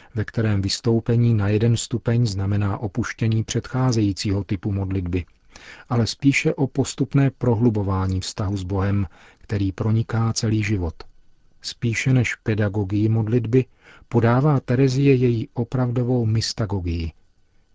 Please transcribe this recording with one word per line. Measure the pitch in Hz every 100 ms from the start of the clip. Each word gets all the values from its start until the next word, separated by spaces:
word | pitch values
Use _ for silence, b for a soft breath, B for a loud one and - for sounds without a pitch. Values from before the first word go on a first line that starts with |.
| B 113
ve | 101
kterém | - 110 101
vystoupení | 98 - 117 113 117 117 120
na | 110 101
jeden | 107 113 113
stupeň | - 113 - 117 120
znamená | 95 98 101 101 98
opuštění | 101 - 101 - 113 110
předcházejícího | - 120 - 127 127 113 101 92 107 98
typu | 95 98 107
modlitby, | 98 95 95 87 90 - _ _ B B B B
ale | 120 110
spíše | - 139 135 156
o | - 135
postupné | - 120 - 135 143 135 -
prohlubování | 123 110 120 104 98 95 95 95
vztahu | - - 98 101
s |
Bohem, | 90 98 98 101 98 B B B
který | - 101 98
proniká | - 110 110 - 113 113
celý | - 110 110
život. | 107 104 82 - - - - - _ _
Spíše | - - 120 110 135
než | 131 113 -
pedagogii | - 107 104 104 98 104 110
modlitby | 113 107 120 110 127 - B B B B
podává | 120 117 123 151 135
Terezie | - 123 135 131 139 131
její | 127 113 -
opravdovou | - 117 127 123 120 120 127 110
mystagogii. | 110 - - 104 98 87 85 82 - _ _ _ _ _